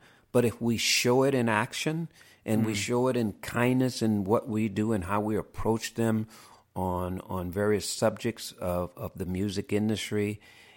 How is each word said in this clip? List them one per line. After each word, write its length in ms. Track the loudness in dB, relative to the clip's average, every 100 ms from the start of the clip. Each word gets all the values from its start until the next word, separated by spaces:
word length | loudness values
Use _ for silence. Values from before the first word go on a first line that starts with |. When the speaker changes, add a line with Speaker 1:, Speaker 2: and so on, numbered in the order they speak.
| -16 -20 _
Speaker 1:
but 140 | 2 2
if 160 | 2
we 160 | 0 2
show 460 | 2 2 4 4
it 100 | 4
in 160 | 4 2
action 600 | 2 0 -2 -4 -2 -6 -12 -20 -10 0
and 200 | 0 2
we 80 |
Speaker 2:
Mm. 40 | 0
Speaker 1:
show 300 | 0 2 2
it 80 | 2
in 160 | 0
kindness 680 | -4 -4 0 2 2 0 0
in 220 | 2 2 2
what 220 | 0 0
we 180 | -2 0
do 240 | 0 0
and 140 | 0 0
how 160 | -2
we 160 | 0 -2
approach 560 | -4 -4 -2 0 -2
them 340 | -2 0 0 -2 -12 -20 -20 _ -6
on, 460 | -4 -2 -4 -6
on 300 | -6 -6 -4
various 360 | 0 0 0 -2
subjects 640 | 0 0 0 -6 -6 -10
of, 380 | -8 -4 -2 -4 -8
of 140 | -10 -8
the 80 | -6
music 460 | -4 -4 -4 -2
industry 720 | 0 0 -2 -2 -2 -2 -6 -12 -20 -20